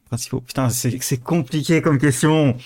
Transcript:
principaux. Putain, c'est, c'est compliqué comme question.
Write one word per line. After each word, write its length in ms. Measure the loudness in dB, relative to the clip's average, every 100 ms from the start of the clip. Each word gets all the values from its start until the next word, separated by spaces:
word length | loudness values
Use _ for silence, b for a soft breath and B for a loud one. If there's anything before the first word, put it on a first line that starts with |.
| -10
principaux. 340 | -8 -6 -8
Putain, 300 | -6 -2 -2
c'est, 320 | -2 -4 -4
c'est 160 | -4 -4
compliqué 640 | -2 -2 -2 -4 0 2
comme 160 | 2 2
question. 580 | 2 2 2 4 4 0